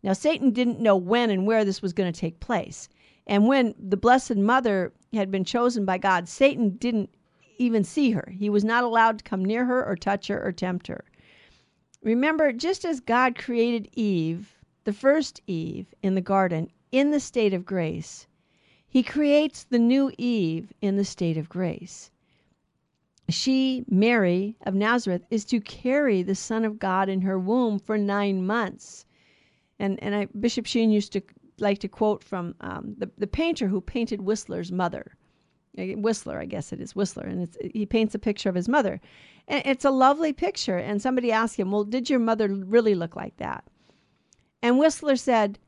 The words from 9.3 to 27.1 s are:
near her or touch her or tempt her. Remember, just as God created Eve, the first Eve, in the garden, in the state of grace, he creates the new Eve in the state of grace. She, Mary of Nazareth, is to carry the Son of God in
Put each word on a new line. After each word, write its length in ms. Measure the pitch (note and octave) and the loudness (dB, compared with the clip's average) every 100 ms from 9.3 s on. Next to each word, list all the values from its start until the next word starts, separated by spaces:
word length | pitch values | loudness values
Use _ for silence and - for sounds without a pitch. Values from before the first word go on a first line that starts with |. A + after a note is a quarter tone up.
| F#3+ | -4
near 220 | F#3+ A3+ B3 | -2 0 0
her 200 | B3 - | 0 0
or 100 | F3+ | -4
touch 300 | F#3+ G3+ - | -2 -4 -2
her 140 | G3+ | -4
or 120 | - | -4
tempt 340 | F3 F#3 F3+ - | -4 -4 -4 -8
her. 160 | - - _ _ _ _ _ _ _ _ _ | -12 -14 _ _ _ _ _ _ _ _ _
Remember, 520 | A3 A#3 C#4+ D#4 D4+ | 0 2 2 4 2
just 320 | A#3+ D#4+ F#4+ F4 | 2 -4 -4 -4
as 160 | C#4+ | -6
God 360 | - A#3 B3+ B3 | 0 2 2 0
created 520 | - A#3+ A#3 A#3 G3+ | -4 0 2 0 -6
Eve, 680 | - G#3+ F#3 D#3+ E3+ G3+ _ _ _ - | -2 0 0 0 -4 -10 _ _ _ -8
the 80 | |
first 480 | G#3 C4 D4+ C#4+ - - | 0 2 2 0 -8 -8
Eve, 480 | E3+ E3 - F#3+ _ | -6 -6 -10 -14 _
in 140 | G3 F#3+ | -2 -2
the 60 | |
garden, 500 | F3+ G3 F#3 E3 E3+ _ _ | 0 0 2 0 -6 _ _
in 180 | B3+ C#4+ | 0 2
the 80 | D4 | 0
state 340 | - B3 G#3+ | -2 0 0
of 120 | F#3+ F3+ | 0 -4
grace, 600 | F#3+ D#3+ E3 D#3 - - _ _ _ _ _ _ | -4 -4 -6 -10 -16 -20 _ _ _ _ _ _
he 160 | C4 | 0
creates 640 | A#3+ C#4+ D4 D4 D4+ - - | 0 0 4 4 4 -4 -2
the 120 | A#3+ | 2
new 340 | A#3 C4 C#4 - | 4 4 2 -2
Eve 540 | A#3+ A3+ E3+ D#3+ G3+ - | -2 0 0 -2 -8 -6
in 140 | G3+ G3 | -2 0
the 80 | |
state 320 | G3 - E3+ D#3+ | -2 -2 -2 -2
of 140 | D#3+ | -4
grace. 600 | F3 F3+ - F3+ - - _ _ _ _ _ _ _ _ _ _ _ - | -4 -4 -6 -14 -20 -20 _ _ _ _ _ _ _ _ _ _ _ -10
She, 560 | D#3+ - C4 C4 B3+ - | -6 0 2 2 -2 0
Mary 680 | F3+ A3 A#3+ F#3 F3+ G3+ A3+ | 2 4 4 2 2 -2 -6
of 120 | - | -4
Nazareth, 520 | G3 G#3+ A#3+ A3 F3+ - | 0 2 0 0 -4 -2
is 140 | A3 - | -4 -2
to 140 | A#3+ | -4
carry 640 | G#3 - B3 C#4 C#4+ G3 | -4 -8 -2 0 2 0
the 100 | F3+ | 0
Son 300 | G3 - A3 | -4 -4 -2
of 160 | A3 G#3+ | -2 -4
God 300 | F#3+ F#3 | -2 0
in 120 | G3 | 0